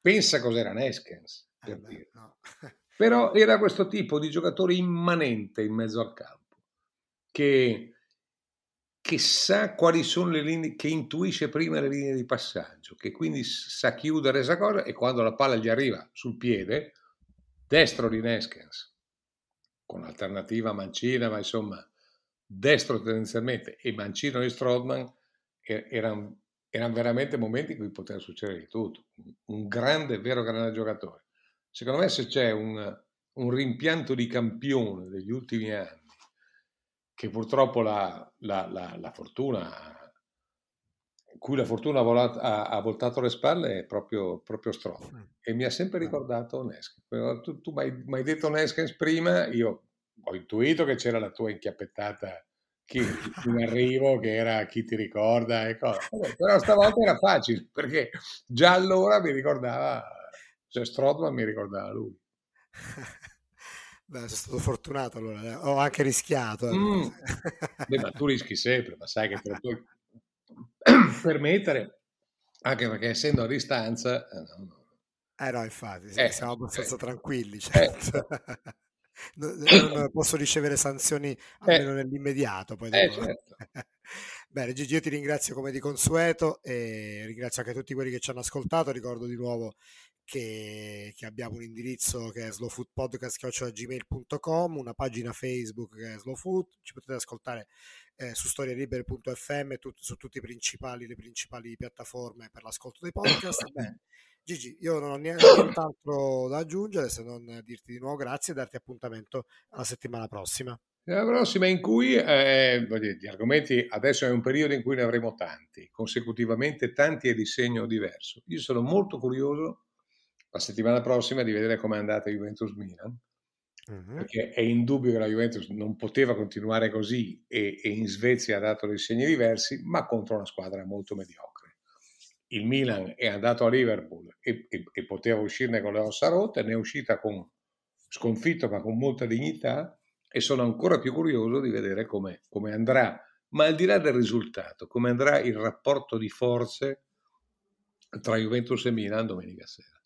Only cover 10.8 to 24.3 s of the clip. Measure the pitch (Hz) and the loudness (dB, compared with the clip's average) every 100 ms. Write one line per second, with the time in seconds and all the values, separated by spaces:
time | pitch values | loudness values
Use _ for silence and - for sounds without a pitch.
10.8 | 151 156 123 151 190 175 151 151 165 156 | -2 -2 -2 -2 -2 0 -2 0 0 2
11.8 | 139 139 139 135 123 127 - - - - | 0 -2 -2 -2 0 -2 -2 -8 -8 -16
12.8 | - - - - 156 143 120 - - - | -20 -10 -10 -4 -2 -2 -4 -6 -8 -2
13.8 | 127 113 151 156 135 135 127 175 - 202 | -2 0 -2 0 2 2 2 2 2 0
14.8 | - - 123 123 113 110 139 117 113 113 | -2 -2 0 2 0 4 2 4 2 2
15.8 | 139 95 - - 127 117 123 107 92 113 | 2 -2 -8 -12 -10 -4 0 0 2 -2
16.8 | - _ _ _ _ _ _ _ _ 151 | -4 _ _ _ _ _ _ _ _ 6
17.8 | 151 - 117 110 117 113 - - - - | 6 4 0 0 0 -2 -4 -10 -16 -18
18.8 | - _ _ _ _ _ _ _ _ _ | -18 _ _ _ _ _ _ _ _ _
19.8 | _ 90 82 - 98 98 95 113 110 101 | _ -14 -12 -10 -8 -6 -4 -2 -2 -4
20.8 | 98 - 120 127 117 107 98 117 104 92 | -6 -4 -2 0 0 -2 -4 -4 -4 -10
21.8 | - _ _ _ _ _ _ 95 131 147 | -16 _ _ _ _ _ _ 0 4 4
22.8 | - 117 107 110 107 117 120 120 - - | 4 -2 0 -2 -2 -2 -2 -4 -6 -8
23.8 | 127 104 101 104 147 | -6 -4 -6 -4 -2